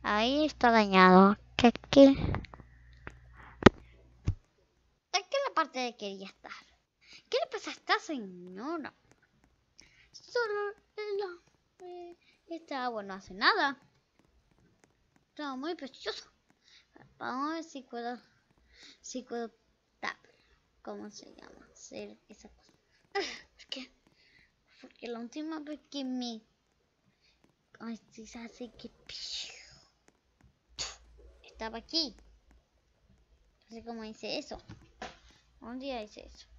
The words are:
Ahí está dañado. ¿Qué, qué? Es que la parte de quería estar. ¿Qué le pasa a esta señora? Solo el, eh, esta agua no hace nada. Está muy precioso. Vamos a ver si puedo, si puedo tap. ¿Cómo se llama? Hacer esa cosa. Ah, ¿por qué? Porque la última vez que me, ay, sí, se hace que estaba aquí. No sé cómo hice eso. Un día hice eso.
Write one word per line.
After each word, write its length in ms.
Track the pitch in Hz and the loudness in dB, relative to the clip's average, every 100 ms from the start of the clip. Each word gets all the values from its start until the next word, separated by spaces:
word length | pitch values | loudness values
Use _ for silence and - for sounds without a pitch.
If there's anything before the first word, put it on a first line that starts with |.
Ahí 420 | - 208 233 285 | 0 0 2 2
está 260 | 302 - 240 | 0 2 6
dañado. 640 | 226 208 190 185 185 196 208 - - | 6 6 8 12 12 10 6 -4 4
¿Qué, 160 | 240 - - | 4 4 4
qué? 140 | 285 277 277 - - - - - - - - - - - - - - - - - - - - - - _ _ _ _ _ _ _ | 10 10 10 0 -2 -6 -18 -20 -20 -20 -20 -20 -20 -20 -20 -20 10 10 10 -20 -20 -20 -6 -6 -6 _ _ _ _ _ _ _
Es 140 | 370 370 | -4 0
que 100 | 554 554 | -2 0
la 60 | 339 | 0
parte 240 | 285 254 | -2 -2
de 160 | 247 233 | -6 -6
quería 300 | 202 196 190 | -10 -8 -14
estar. 240 | - - - - _ _ _ - - _ | -16 -18 -18 -20 _ _ _ -20 -20 _
¿Qué 80 | 494 | -2
le 80 | 659 | -2
pasa 200 | 427 - | -6 -10
a 20 | |
esta 260 | 262 - 415 | -12 -2 -2
señora? 960 | - 285 196 180 180 185 262 339 247 _ _ - _ _ _ _ _ - - - - | -2 -10 -10 -14 -16 -12 -8 -8 -10 _ _ -20 _ _ _ _ _ -20 -20 -20 -20
Solo 580 | - - - 453 415 415 415 _ | -20 -6 -4 -2 -2 -6 -10 _
el, 880 | - 427 403 392 349 _ _ _ _ | -12 -8 -6 -6 -12 _ _ _ _
eh, 320 | 359 359 349 349 _ _ - | -18 -16 -16 -20 _ _ -14
esta 380 | 330 330 269 | -14 -10 -6
agua 180 | 247 226 | -6 -6
no 120 | 196 | -10
hace 200 | 190 - | -12 -14
nada. 420 | 190 285 415 285 269 - _ _ _ _ _ _ _ _ _ _ _ _ _ _ - | 2 4 4 0 -2 -18 _ _ _ _ _ _ _ _ _ _ _ _ _ _ -12
Está 160 | 294 | -10
muy 220 | 262 294 349 | -8 -8 -8
precioso. 480 | 269 - 392 - - _ _ _ _ - _ - - _ | -12 -12 -12 -12 -16 _ _ _ _ -20 _ -20 -20 _
Vamos 360 | 233 247 294 | -8 -6 -6
a 20 | |
ver 80 | 330 | -6
si 200 | 320 277 | -10 -16
puedo, 380 | 254 233 233 247 - _ _ _ _ - - - | -12 -10 -8 -10 -16 _ _ _ _ -20 -20 -20
si 220 | - 254 | -12 -12
puedo 320 | - 233 233 _ _ _ _ _ | -10 -10 -10 _ _ _ _ _
tap. 160 | - - - _ _ _ _ _ | -10 -10 -20 _ _ _ _ _
¿Cómo 260 | - 202 104 | -14 -14 -14
se 200 | - - | -18 -20
llama? 320 | - - - - | -20 -20 -20 -20
Hacer 460 | - - - 208 214 _ | -20 -18 -16 -16 -18 _
esa 200 | 208 214 | -20 -20
cosa. 240 | - _ _ _ _ _ | -20 _ _ _ _ _
Ah, 60 | 392 - - - | -8 -8 -10 -18
¿por 120 | - - | -20 -14
qué? 200 | 269 254 _ _ _ _ - _ _ _ - | -14 -14 _ _ _ _ -20 _ _ _ -20
Porque 260 | 339 - 226 | -20 -14 -12
la 140 | 233 | -10
última 400 | 233 311 311 311 | -10 -10 -10 -10
vez 180 | 294 294 _ | -12 -14 _
que 100 | 285 | -8
me, 400 | 262 254 240 220 _ _ _ _ _ _ _ _ _ _ _ _ _ - | -6 -6 -6 -10 _ _ _ _ _ _ _ _ _ _ _ _ _ -16
ay, 220 | 226 226 - | -12 -12 -16
sí, 160 | - 220 | -20 -18
se 140 | 240 | -16
hace 320 | 226 - 233 | -16 -14 -16
que 180 | - 226 - - - - - - - - - - _ - _ _ _ - _ _ - - - - - - - | -16 -20 -20 -16 -14 -10 -10 -10 -14 -20 -20 -20 _ -20 _ _ _ -20 _ _ -12 -12 -12 -20 -20 -20 -20
estaba 340 | - - 220 226 | -20 -12 -10 -10
aquí. 380 | - 320 294 185 - - _ - _ _ _ _ _ - _ _ _ _ _ | -4 -4 -4 -10 -20 -20 _ -20 _ _ _ _ _ -20 _ _ _ _ _
No 80 | 226 | -18
sé 80 | |
cómo 180 | 226 233 | -12 -12
hice 380 | 220 220 214 285 | -12 -12 -8 -8
eso. 200 | 262 - - - - _ - - - - _ _ | -8 -16 -16 -20 -20 _ -16 -16 -20 -20 _ _
Un 180 | 220 254 | -14 -12
día 240 | 277 247 | -8 -10
hice 240 | 214 - 50 | -10 -16 -20
eso. 220 | - - | -20 -20